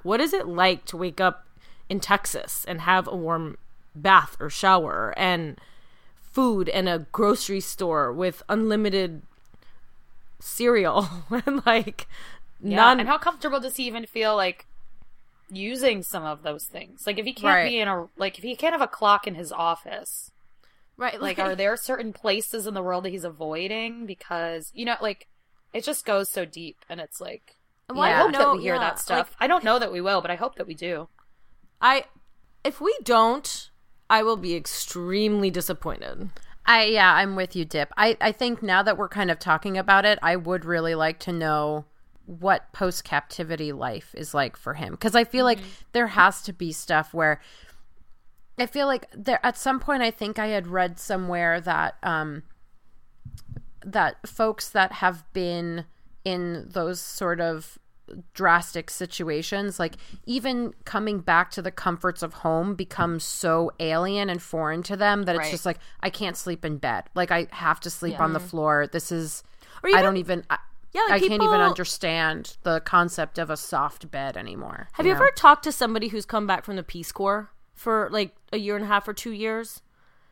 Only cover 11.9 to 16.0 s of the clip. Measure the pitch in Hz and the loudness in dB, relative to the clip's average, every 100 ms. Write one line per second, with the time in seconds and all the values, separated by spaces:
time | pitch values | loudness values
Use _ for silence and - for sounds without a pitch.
11.9 | - - - - - - - 196 202 226 | -8 -10 -10 -10 -12 -14 -8 -2 8 8
12.9 | 254 226 302 - 349 302 269 254 254 247 | 8 4 2 2 -2 -2 -2 -2 -6 -6
13.9 | 233 226 226 220 214 185 175 - - - | -6 -8 -2 2 2 2 -2 -12 -14 -12
14.9 | - - - - _ _ 190 202 254 262 | -12 -14 -18 -20 _ _ -8 -6 0 2
15.9 | 208 | 2